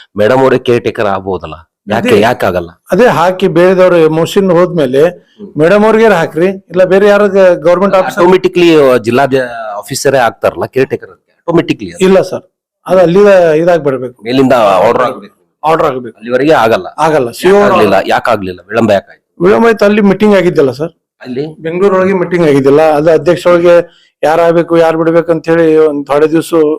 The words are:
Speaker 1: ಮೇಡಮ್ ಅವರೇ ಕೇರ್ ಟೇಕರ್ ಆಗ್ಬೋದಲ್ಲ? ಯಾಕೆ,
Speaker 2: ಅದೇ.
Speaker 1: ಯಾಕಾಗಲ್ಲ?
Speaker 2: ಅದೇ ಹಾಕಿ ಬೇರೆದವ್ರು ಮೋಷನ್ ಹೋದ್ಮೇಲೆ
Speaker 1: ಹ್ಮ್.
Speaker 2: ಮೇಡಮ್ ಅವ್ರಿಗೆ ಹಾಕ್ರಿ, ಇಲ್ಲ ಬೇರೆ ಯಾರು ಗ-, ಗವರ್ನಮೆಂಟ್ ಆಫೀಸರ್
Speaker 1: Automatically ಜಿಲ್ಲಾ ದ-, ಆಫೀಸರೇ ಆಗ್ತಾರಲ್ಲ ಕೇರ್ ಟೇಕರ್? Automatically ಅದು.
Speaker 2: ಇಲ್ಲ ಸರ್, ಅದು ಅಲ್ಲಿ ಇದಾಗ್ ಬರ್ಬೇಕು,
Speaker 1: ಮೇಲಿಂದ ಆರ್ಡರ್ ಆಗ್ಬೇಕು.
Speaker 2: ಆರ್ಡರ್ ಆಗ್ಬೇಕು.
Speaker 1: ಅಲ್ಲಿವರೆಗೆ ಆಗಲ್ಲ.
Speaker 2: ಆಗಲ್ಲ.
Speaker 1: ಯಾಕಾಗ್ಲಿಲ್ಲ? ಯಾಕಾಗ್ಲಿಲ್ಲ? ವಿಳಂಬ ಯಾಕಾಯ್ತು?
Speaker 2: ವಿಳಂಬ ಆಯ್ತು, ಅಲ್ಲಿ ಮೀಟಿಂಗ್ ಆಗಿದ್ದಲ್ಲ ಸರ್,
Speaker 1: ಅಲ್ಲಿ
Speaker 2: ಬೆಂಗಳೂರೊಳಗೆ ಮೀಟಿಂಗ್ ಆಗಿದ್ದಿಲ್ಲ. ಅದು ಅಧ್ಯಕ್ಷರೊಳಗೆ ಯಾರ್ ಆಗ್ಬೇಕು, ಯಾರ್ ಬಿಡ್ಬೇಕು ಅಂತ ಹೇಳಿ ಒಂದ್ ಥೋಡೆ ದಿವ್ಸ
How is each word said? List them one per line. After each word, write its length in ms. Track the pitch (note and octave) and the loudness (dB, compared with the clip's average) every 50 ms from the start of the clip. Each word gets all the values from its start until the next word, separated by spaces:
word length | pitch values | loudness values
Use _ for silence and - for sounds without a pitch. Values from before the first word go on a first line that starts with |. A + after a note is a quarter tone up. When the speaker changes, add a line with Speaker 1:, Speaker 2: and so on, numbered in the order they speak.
| - _ _ | -20 _ _
Speaker 1:
ಮೇಡಮ್ 240 | G2 G#2 G#2+ B2+ C3+ | -2 0 0 2 2
ಅವರೇ 160 | C3+ B2+ B2 | 2 2 0
ಕೇರ್ 260 | B2+ - B2 A#2+ A#2 A#2 | 0 0 -2 -2 -2 -2
ಟೇಕರ್ 220 | A#2 - - A2 | -4 -6 -4 -4
ಆಗ್ಬೋದಲ್ಲ? 480 | G2+ G2 G2 F#2+ G2 F#2+ F2 - D#2 D2+ E2 - _ _ _ _ G2+ | -4 -4 -6 -6 -8 -8 -8 -8 -14 -16 -18 -20 _ _ _ _ -6
ಯಾಕೆ, 200 | G#2 A#2 G3+ B3 | -6 -4 -2 0
Speaker 2:
ಅದೇ. 100 | A#3+ G2+ | 0 2
Speaker 1:
ಯಾಕಾಗಲ್ಲ? 500 | G#2 A#2 B2 - C3 G2+ F2+ F2+ E2+ E2+ - _ _ - | 0 0 -2 -2 -4 -4 -4 -4 -6 -8 -16 _ _ -4
Speaker 2:
ಅದೇ 140 | F#3 F3+ B3 | 0 0 2
ಹಾಕಿ 420 | A#3 D#3 D3+ E3 F#3 F#3 F#3 G3 | 2 2 0 0 -2 -2 -2 -4
ಬೇರೆದವ್ರು 600 | F3+ D#3 E3 F3 F3+ F#3+ F3 F#3 F3+ F3 E3+ D#3+ D#3 | -2 0 2 2 2 4 4 2 2 4 2 2 2
ಮೋಷನ್ 420 | D#3+ D#3+ E3 D#3+ - G3+ G3 F#3+ | 2 0 -2 0 0 0 0 2
ಹೋದ್ಮೇಲೆ 560 | E3+ E3+ F3 D#3+ E3 E3+ C#3+ B2 C3 C#3 D#3 | 2 2 0 0 0 -2 -2 0 0 0 0
Speaker 1:
ಹ್ಮ್. 520 | F3 F3 - _ _ _ _ G#3 - - D3 | 0 -2 -6 _ _ _ _ -20 -12 -4 -2
Speaker 2:
ಮೇಡಮ್ 260 | D#3 E3+ G3+ G#3 G#3+ | 0 2 2 2 2
ಅವ್ರಿಗೆ 220 | A3 G#3+ A3 A3+ | 2 2 2 2
ಹಾಕ್ರಿ, 380 | A3 G3 E3 D#3+ - - D#3 F3 | 2 2 0 -2 -4 -4 -2 -2
ಇಲ್ಲ 380 | F#3+ G3 F#3+ - _ E3 F#3 F#3 | -2 -4 -6 -14 _ -2 -2 0
ಬೇರೆ 240 | F#3 F#3 G3 G3+ | 2 2 2 2
ಯಾರು 200 | G#3 G3+ G3+ G#3 | 2 2 2 0
ಗ-, 360 | G3+ F#3 G3 F#3+ F3+ F3 D#3 D3+ | 0 2 2 2 2 2 2 0
ಗವರ್ನಮೆಂಟ್ 320 | E3+ F3 F3+ G3 G3 G3 | 0 0 2 0 0 0
ಆಫೀಸರ್ 280 | F#3+ F3+ C3 - - E3+ | 0 -2 -2 -2 0 2
Speaker 1:
Automatically 760 | F3 F#3 F#3 - F3+ - F3+ F3 E3+ D#3+ D#3 C#3+ C3 B2+ A#2+ | 2 2 2 0 -2 0 2 2 4 4 4 4 4 2 0
ಜಿಲ್ಲಾ 260 | G#2 A2+ A#2+ C3 C#3 | 0 -2 0 0 0
ದ-, 520 | C3 C3 C3+ B2+ A#2+ A#2+ A#2 A2 G#2+ G2+ | 0 -2 -2 -4 -4 -10 -12 -12 -10 -12
ಆಫೀಸರೇ 400 | G#2 - - C#3 - - C#3+ C3+ | -12 -12 -10 -12 -4 -2 0 0
ಆಗ್ತಾರಲ್ಲ 480 | C3+ A#2+ A2+ - - - G2 D2+ E2 G#2 | 2 0 0 -2 -2 -4 -4 -4 -4 -8
ಕೇರ್ 240 | - - C3 C3+ - | -6 -4 -4 -4 -4
ಟೇಕರ್? 200 | A#2+ - A2+ F#2+ | -4 -10 -10 -16
Automatically 800 | F2+ _ _ _ _ _ _ E3+ E3+ E3 D3 - - - G#2 F2 | -20 _ _ _ _ _ _ -2 -2 -2 -2 -2 -6 -8 -8 -14
ಅದು. 160 | E2 - F#3 | -6 -2 0
Speaker 2:
ಇಲ್ಲ 160 | F#3+ F#3+ F#3 | 2 2 2
ಸರ್, 320 | D#3 - C3 - - _ _ _ _ _ _ _ _ | 0 -2 -8 -12 -14 _ _ _ _ _ _ _ _
ಅದು 120 | D#3+ F3+ F#3+ | -2 0 2
ಅಲ್ಲಿ 200 | F3+ E3 F3 G3 G#3 G3+ G3 F#3 F3 E3 D3+ D#3 | 2 2 4 4 4 4 4 4 2 2 0 0
ಇದಾಗ್ 240 | E3+ F3 F3 E3 C#3+ | 0 0 0 0 -2
ಬರ್ಬೇಕು, 400 | D3 C3 B2 B2+ A#2+ - _ - | -4 -4 -4 -8 -12 -14 _ -10
Speaker 1:
ಮೇಲಿಂದ 300 | A2+ B2+ C3+ C3+ B2+ C3 | -4 0 0 2 2 2
ಆರ್ಡರ್ 500 | A#2+ A2 G2 F#2+ F2+ G2 A#2 A#2+ B2+ B2 | 2 2 2 2 2 2 0 0 0 -2
ಆಗ್ಬೇಕು. 560 | B2 B2+ G#2 G2+ - _ _ _ _ _ _ - | -4 -6 -10 -16 -20 _ _ _ _ _ _ -4
Speaker 2:
ಆರ್ಡರ್ 220 | D#3 D#3+ D#3+ E3+ | -2 -2 0 -2
ಆಗ್ಬೇಕು. 300 | D3+ B2+ C3 B2 A2+ - | -4 -4 -6 -10 -14 -18
Speaker 1:
ಅಲ್ಲಿವರೆಗೆ 340 | _ A2 A#2+ B2 B2+ C#3+ D#3 | _ -8 -6 -4 -2 0 2
ಆಗಲ್ಲ. 360 | D#3 C3 A2+ A2+ A2+ G2 F2 D#2+ - | 2 2 2 0 0 -2 -4 -8 -6
Speaker 2:
ಆಗಲ್ಲ. 320 | - D3+ D#3+ D#3 D3 B2+ A#2 A#2 - - | -4 -2 -2 0 -2 -2 -4 -8 -2 0
Speaker 1:
ಯಾಕಾಗ್ಲಿಲ್ಲ? 480 | F3+ G3 G3+ G3+ G3+ F#3 - - G2+ G2 F#2+ - | 2 2 4 2 2 2 0 0 2 0 0 0
ಯಾಕಾಗ್ಲಿಲ್ಲ? 520 | A2+ A2+ B2 - - A2+ G#2 F#2 F#2 F2+ - - | 0 -2 -2 -2 -2 -4 -4 -4 -10 -12 -12 -14
ವಿಳಂಬ 240 | G2+ G#2+ A#2 A2+ A2 | -6 -4 -2 0 0
ಯಾಕಾಯ್ತು? 520 | G2+ F#2+ - _ - _ _ _ _ - F3 | 0 -2 -2 _ -18 _ _ _ _ -2 0
Speaker 2:
ವಿಳಂಬ 220 | F#3+ G#3+ A3+ A3+ | 0 2 2 2
ಆಯ್ತು, 200 | A#3 A3+ - G#3 | 0 0 0 0
ಅಲ್ಲಿ 160 | G3+ G#3 A3 | 0 0 2
ಮೀಟಿಂಗ್ 340 | G3+ G3 F#3+ G3 G#3+ G#3+ G3+ | 0 0 0 2 2 2 2
ಆಗಿದ್ದಲ್ಲ 360 | F#3+ E3+ F3 D3+ D#3 C#3+ C3 | 2 2 0 0 0 0 0
ಸರ್, 200 | A#2+ C3 D3+ E3+ - _ _ _ _ _ | -2 -6 -10 -10 -12 _ _ _ _ _
Speaker 1:
ಅಲ್ಲಿ 400 | - B2+ B2 C3 D3 D#3+ D#3 - | -16 -12 -10 -10 -10 -10 -12 -12
Speaker 2:
ಬೆಂಗಳೂರೊಳಗೆ 520 | D#3 E3 E3 F3+ F#3 G3+ F#3 F#3 F#3 F#3+ G3 | -12 -10 -4 -2 -2 0 0 0 0 0 -2
ಮೀಟಿಂಗ್ 340 | F3+ E3+ E3+ F3+ E3+ E3+ | -2 -4 -4 -2 0 0
ಆಗಿದ್ದಿಲ್ಲ. 340 | D3+ C#3 C#3 C3 C#3 C#3 D3+ | 2 2 2 2 2 2 4
ಅದು 300 | D#3+ D#3+ D#3 C#3+ D#3 E3+ | 2 2 0 0 2 2
ಅಧ್ಯಕ್ಷರೊಳಗೆ 920 | D#3+ D#3 C#3+ F3 E3+ D#3 - F3 F3 E3+ E3+ F3 E3+ E3+ F3 - _ _ _ _ _ _ - | 0 2 2 0 -2 0 0 0 0 2 4 4 4 2 2 -2 _ _ _ _ _ _ -2
ಯಾರ್ 180 | D3 D#3+ E3 | -2 0 0
ಆಗ್ಬೇಕು, 360 | E3+ E3+ E3 E3+ E3 E3 E3 | 0 0 0 0 0 0 0
ಯಾರ್ 200 | E3 E3 E3 D#3+ | 0 2 0 0
ಬಿಡ್ಬೇಕು 340 | D#3+ E3 D#3+ E3 E3+ E3 E3+ | 0 -2 0 0 0 0 0
ಅಂತ 180 | E3 D#3+ - E3 | -4 -4 -2 -2
ಹೇಳಿ 280 | E3 E3+ E3 D#3+ D#3 | 0 0 2 2 2
ಒಂದ್ 300 | D#3 D#3 D#3 C#3+ C#3+ C#3+ | 2 2 0 0 -4 -6
ಥೋಡೆ 240 | - C#3 D3 D#3 D#3 | -2 0 0 0 0
ದಿವ್ಸ 220 | D#3 E3 D3 - E3+ E3 D#3 D3+ D#3 | 0 -2 -4 -2 0 0 0 0 -2